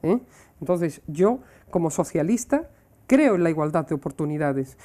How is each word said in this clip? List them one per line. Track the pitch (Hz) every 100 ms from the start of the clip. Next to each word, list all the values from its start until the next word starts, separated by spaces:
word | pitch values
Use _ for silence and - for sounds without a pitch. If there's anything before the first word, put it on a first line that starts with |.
¿eh? | 160 240 - - - -
Entonces, | 135 180 170 - -
yo, | 151 196 247 - - -
como | 175 160
socialista, | 165 165 160 160 233 - 285 - _ _ _ -
creo | 269 285
en | 185
la | 170
igualdad | 160 151 160 151
de |
oportunidades | 147 151 - 151 151 147 135 135 -